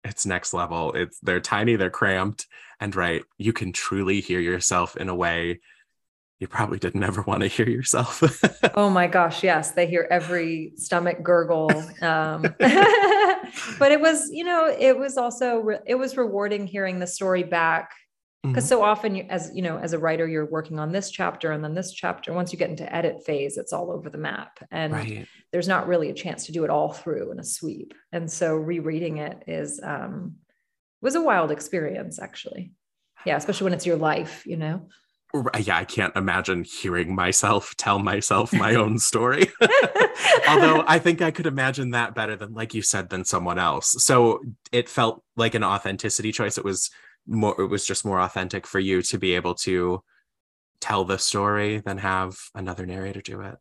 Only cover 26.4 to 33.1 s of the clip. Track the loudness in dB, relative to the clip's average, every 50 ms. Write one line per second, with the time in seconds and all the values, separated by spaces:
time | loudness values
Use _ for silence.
26.4 | -12 -8 -4 -4 -2 0 2 0 0 -2 -4 -8 -8 -6 -6 -6 -6 -8 -10 -10
27.4 | -10 -10 -10 -8 -8 -10 -10 -10 -14 -18 -20 _ _ _ -8 -8 -6 -6 -4 -2
28.4 | 0 0 0 -2 -2 -2 -4 -4 -4 -4 -4 -4 -4 -4 -6 -6 -6 -8 -10 -12
29.4 | -12 -10 -8 -8 -6 -8 -10 -10 -8 -8 -8 -8 -8 -8 -10 -10 -10 -12 -14 _
30.4 | _ _ _ _ _ _ _ _ _ _ _ _ -4 -2 0 2 2 2 2 2
31.4 | 2 0 -2 -6 -6 -6 -6 -4 -4 -4 -6 -8 -10 -10 -12 -14 -14 -14 -16 -16
32.4 | -16 -14 -12 -14 -14 -16 _ _ _ _ _ _ _ _